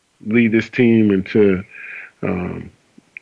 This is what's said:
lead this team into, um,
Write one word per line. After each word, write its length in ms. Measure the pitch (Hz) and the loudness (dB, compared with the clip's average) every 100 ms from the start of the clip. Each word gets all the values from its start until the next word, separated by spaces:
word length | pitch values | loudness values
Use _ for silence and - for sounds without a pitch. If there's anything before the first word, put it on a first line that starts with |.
| _ _ 104 | _ _ -2
lead 260 | 117 117 | 0 2
this 180 | 110 - | 0 -2
team 420 | - 120 113 107 | 0 2 4 2
into, 520 | 95 92 113 101 92 98 - - - - _ | 0 0 2 2 2 -6 -20 -20 -20 -20 _
um, 480 | 95 90 87 85 85 _ _ _ _ - | -8 -6 -8 -12 -16 _ _ _ _ -20